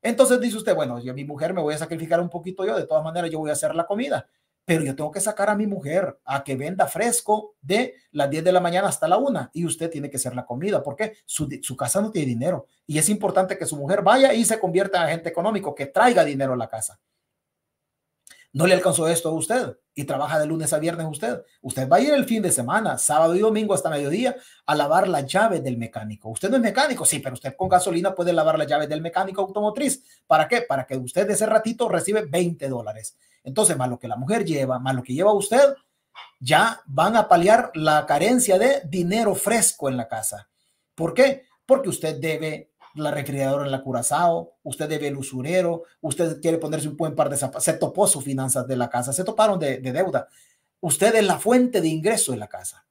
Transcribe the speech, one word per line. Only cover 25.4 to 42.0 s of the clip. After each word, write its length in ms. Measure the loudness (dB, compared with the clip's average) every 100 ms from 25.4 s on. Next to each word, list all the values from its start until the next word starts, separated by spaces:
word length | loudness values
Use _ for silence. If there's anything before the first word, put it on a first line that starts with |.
| 2 0
del 180 | -4 -6
mecánico. 500 | -6 -8 -10 -12 -12
Usted 220 | -6 0
no 60 | 2
es 60 |
mecánico, 440 | 2 2 0 0 0
sí, 140 | -2
pero 120 | -6
usted 240 | -8 -10 -6
con 140 | 2
gasolina 440 | 2 2 0 -2
puede 200 | -2 0
lavar 240 | 2 2 0
la 80 | 0
llave 200 | -2 -2
del 140 | -4
mecánico 400 | -4 -2 -4 -4
automotriz. 640 | -4 -2 -2 -2 -4 -4 _ _ _
¿Para 220 | 2 4
qué? 120 | 0
Para 260 | 0 -4 -4
que 120 | -8
usted 320 | -4 -2 0
ese 160 | 0 2
ratito 420 | 2 0 -2 0
recibe 380 | 0 0 -2 0
veinte 420 | 0 0 -2 -6
dólares. 480 | -6 -8 -12 -14 _ _ _
Entonces, 320 | -8 2 2 4
más 100 | -2
lo 100 | -4
que 100 | -8
la 80 | -8
mujer 280 | -2 -2
lleva, 340 | 0 -2 -2 -2
más 160 | -2
lo 80 | -4
que 120 | -4
lleva 180 | 2 4
usted, 420 | 4 2 6 6 4 _ _ _ -20 -20 _
ya 440 | 2 4 4 0
van 320 | -8 0 4 4
a 120 | 6
paliar 420 | 6 8 6 4
la 320 | 0 2 2
carencia 540 | 2 2 4 2 4 4
de 240 | 4 2
dinero 500 | -2 -2 0 2 0
fresco 540 | 0 0 2 2 0 -4
en 80 | -4
la 120 | -6
casa. 420 | -6 -8 -8 -16 _ _ _ _
¿Por 200 | -6 -4
qué? 320 | 4 4 4 _ _
Porque 240 | _ 2 2
usted 320 | -4